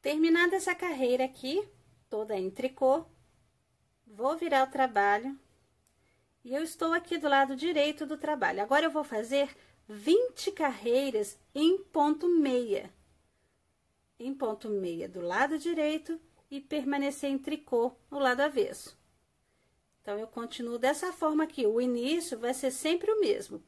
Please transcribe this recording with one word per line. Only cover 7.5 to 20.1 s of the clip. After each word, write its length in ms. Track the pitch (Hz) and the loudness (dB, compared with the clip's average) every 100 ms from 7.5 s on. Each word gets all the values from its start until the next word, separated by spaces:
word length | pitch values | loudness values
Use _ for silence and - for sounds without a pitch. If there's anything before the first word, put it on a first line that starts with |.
direito 520 | 269 320 311 294 302 294 | 0 -2 2 0 0 -8
do 100 | 302 | -6
trabalho. 460 | 302 294 185 180 | -4 -2 -2 -2
Agora, 240 | 208 277 320 | 2 2 2
eu 40 | |
vou 140 | 302 | -2
fazer 500 | 294 220 226 277 277 - _ _ _ | -4 -6 -2 0 0 -4 _ _ _
vinte 640 | 214 214 381 494 - - | -8 4 4 4 -2 -8
carreiras 880 | 392 302 247 233 247 277 220 208 - _ | -2 -2 -2 0 2 2 -2 -4 -8 _
em 220 | 285 320 381 | 0 2 2
ponto 500 | - 330 294 302 349 | 0 0 2 2 2
meia. 640 | 349 277 247 240 196 185 _ _ _ _ _ _ _ _ _ _ _ _ _ | 4 4 2 0 -2 -4 _ _ _ _ _ _ _ _ _ _ _ _ _
Em 140 | 240 | -10
ponto 380 | 269 247 214 220 | -4 -4 -4 -4
meia 360 | 202 185 170 175 | -4 -4 -6 -8
do 140 | 180 | -6
lado 380 | 175 190 277 302 | -4 0 0 0
direito 600 | 330 320 302 311 311 330 _ _ _ | -2 0 0 -2 -6 -12 _ _ _
e 80 | 277 | -14
permanecer 680 | 277 302 262 285 277 285 285 | -6 -4 -2 -2 -2 -2 -4
em 80 | 277 | -4
tricô 580 | 277 302 - 240 247 - _ | -4 -8 -2 0 0 -4 _
no 80 | 285 | -2
lado 220 | 269 247 | 0 2
avesso. 580 | 294 277 202 - - - _ _ _ _ _ _ _ _ _ _ | 0 0 -2 -4 -16 -20 _ _ _ _ _ _ _ _ _ _
Então, 180 | - | -10